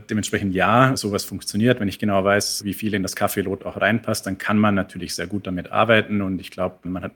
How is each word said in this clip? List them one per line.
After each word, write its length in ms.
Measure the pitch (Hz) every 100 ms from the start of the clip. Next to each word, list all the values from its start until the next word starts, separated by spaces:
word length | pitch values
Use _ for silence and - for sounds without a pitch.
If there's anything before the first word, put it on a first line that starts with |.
| -
dementsprechend 460 | 107 98 107 101
ja, 420 | 92 90 117 131 131
sowas 300 | 107 98 -
funktioniert. 540 | 92 - 101 120 123
Wenn 80 | 101
ich 100 | -
genau 260 | 107 98
weiß, 400 | 95 101 - -
wie 120 | 104 90
viel 180 | 107
in 80 | 101
das 140 | 95 -
Kaffeelot 500 | 101 - 95 98 87
auch 160 | -
reinpasst, 460 | 98 113 - 110 95
dann 100 | 95
kann 220 | - 107
man 160 | 107 98
natürlich 400 | 90 90 87 -
sehr 100 | 85
gut 220 | 101 92
damit 240 | 90 -
arbeiten. 500 | 104 110 110 104 104
Und 180 | 95 90
ich 120 | -
glaub, 340 | - 92 - 85
man 160 | 92
hat 120 | 95